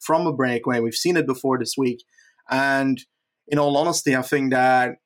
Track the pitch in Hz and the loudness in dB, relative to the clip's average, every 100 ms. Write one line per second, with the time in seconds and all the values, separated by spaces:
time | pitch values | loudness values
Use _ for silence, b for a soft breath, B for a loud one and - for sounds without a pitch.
0 | - 160 170 131 131 120 131 123 117 113 | -2 0 0 -2 -2 -2 -2 -2 -2 -2
1 | 175 175 135 127 135 127 113 - 131 123 | 0 0 0 -2 -2 -2 -2 -2 -2 -4
2 | _ b b b - 131 139 135 135 131 | _ b b b -4 -2 0 0 0 -2
3 | - _ _ _ - 147 143 143 165 160 | -6 _ _ _ -4 0 2 2 0 0
4 | 147 131 127 147 135 127 127 127 123 123 | 0 0 0 -2 2 2 4 4 2 -4